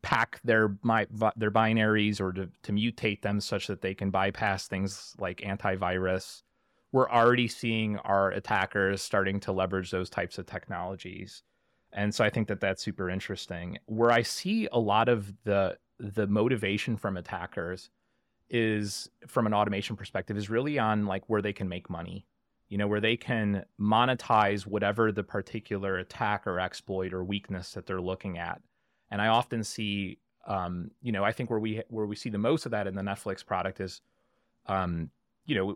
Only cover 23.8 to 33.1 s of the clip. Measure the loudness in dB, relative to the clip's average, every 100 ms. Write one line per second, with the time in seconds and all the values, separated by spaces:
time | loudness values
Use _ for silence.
23.8 | 4 4 4 2 4 6 6 2 -2 0
24.8 | 2 4 4 2 -2 -4 -6 -8 -6 -4
25.8 | -2 -2 -4 -2 -2 0 -2 -2 -4 -6
26.8 | -6 -4 -4 -4 -4 -4 -4 -10 -10 -12
27.8 | -8 -4 -4 -6 -6 -6 -6 -8 _ _
28.8 | _ _ -8 0 4 4 2 -2 -4 -4
29.8 | -4 -2 -4 -8 _ _ -6 -4 -2 -6
30.8 | -8 -8 -4 0 0 0 -2 -2 -2 -4
31.8 | -6 -4 -4 -4 -4 0 2 2 0 -4
32.8 | -2 -4 -4